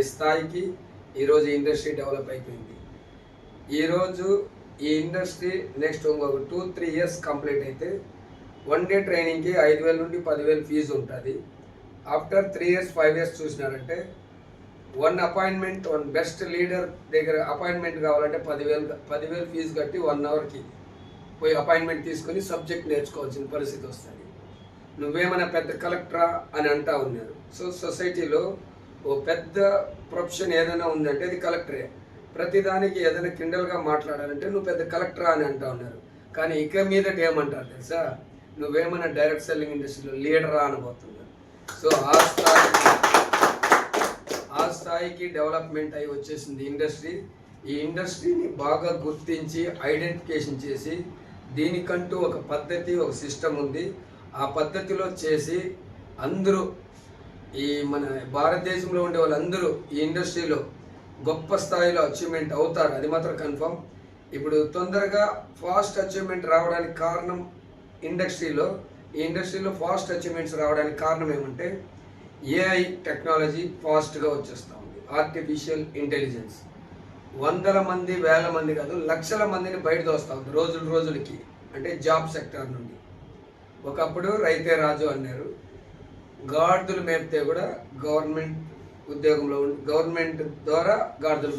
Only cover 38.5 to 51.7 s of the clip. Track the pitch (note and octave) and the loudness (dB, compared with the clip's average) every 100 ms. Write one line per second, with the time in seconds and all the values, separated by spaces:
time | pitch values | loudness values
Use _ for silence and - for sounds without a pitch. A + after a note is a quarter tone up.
38.5 | D3+ D3 D#3 E3+ F3 E3 D3 D3+ D3+ - | -8 0 2 2 0 -2 4 4 4 -2
39.5 | D3+ D3 C#3+ C3+ - C#3 C3+ D3+ D#3+ D#3 | -2 -2 -4 -6 -8 -8 -4 2 4 4
40.5 | D3+ C#3+ B2+ B2 A#2+ - G#2 - - - | 2 2 0 -8 -12 -16 -18 -20 -20 -20
41.5 | - - - D#3 - - D#3+ D#3 - - | -20 -16 0 4 4 8 8 8 6 8
42.5 | - - - - - - - - - - | 8 8 6 6 6 6 4 4 4 2
43.5 | - - - - - - - - - - | 2 4 4 2 -2 -2 -4 -8 -8 -6
44.5 | - F3 - F3 E3+ F3 F3 F3+ D#3 D3+ | -2 -2 -2 -4 -4 -4 -6 -6 -2 0
45.5 | D#3+ D#3 D3+ D3+ D3+ D3 C#3 C#3+ D3 C#3+ | 0 -4 -6 -6 -6 -6 -6 -8 -10 -8
46.5 | C3+ C#3 C#3+ D3+ - D#3+ G3 - - - | -8 -6 -2 -2 -4 -8 -10 -12 -18 -20
47.5 | - C3 D3 D#3 E3+ F3+ - F3 F3 - | -16 -8 -4 -4 -4 -6 -4 0 0 0
48.5 | C#3+ C#3+ D3+ F3 E3+ D3+ D3+ - D#3 D#3 | -2 0 2 0 -2 -4 -6 -4 -4 -4
49.5 | E3 F3 - C#3+ D#3 E3+ E3+ - D3+ C#3 | -4 -4 -2 0 0 0 -6 -4 -4 -4
50.5 | C3 C#3+ C3 D#3 F3 F3 - - - - | -6 -6 -6 -6 -8 -8 -14 -18 -20 -10
51.5 | C3 E3 | -2 0